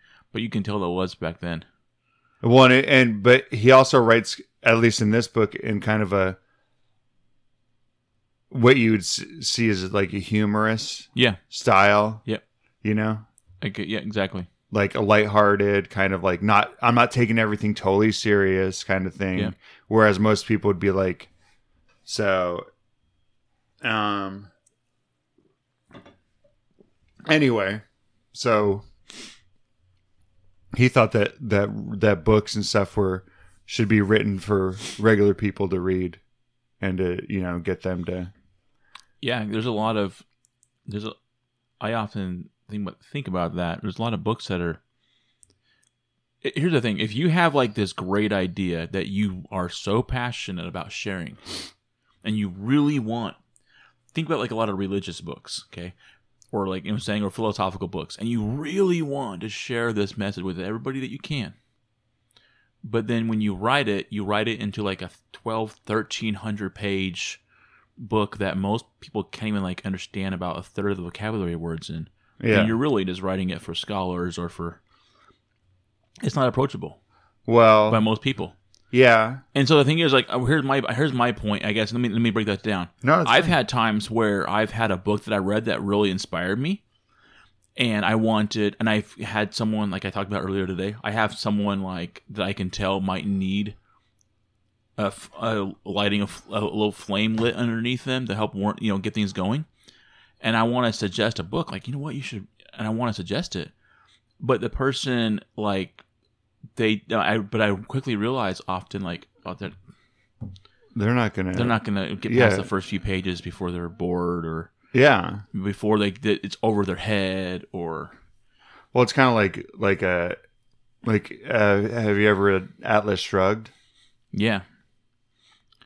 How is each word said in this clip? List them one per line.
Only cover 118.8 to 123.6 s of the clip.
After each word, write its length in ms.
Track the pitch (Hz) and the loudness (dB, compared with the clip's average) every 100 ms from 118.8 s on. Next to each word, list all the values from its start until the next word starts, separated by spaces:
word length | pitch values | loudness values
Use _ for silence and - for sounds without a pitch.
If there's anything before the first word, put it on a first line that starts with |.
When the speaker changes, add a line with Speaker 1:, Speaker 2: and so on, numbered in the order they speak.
| _ | _
Speaker 2:
Well, 100 | 123 | 2
it's 100 | 120 | 2
kinda 180 | - 131 | 4 4
like, 360 | 117 98 - - - | 4 2 -2 -14 -4
like 240 | 98 98 | 0 0
a, 360 | 95 90 87 - _ _ _ _ _ _ 113 | 0 0 -2 -6 _ _ _ _ _ _ 0
like, 340 | 107 - - - | 0 0 -14 -2
uh, 340 | 117 104 101 | 2 4 4
have 340 | 104 117 107 101 | 2 0 0 4
you 100 | 107 | 4
ever 120 | 98 | 4
read 260 | 101 95 92 - | 4 2 -2 -10
Atlas 360 | - 107 104 95 | 0 0 2 -2
Shrugged? 500 | - 98 92 107 | -2 2 2 0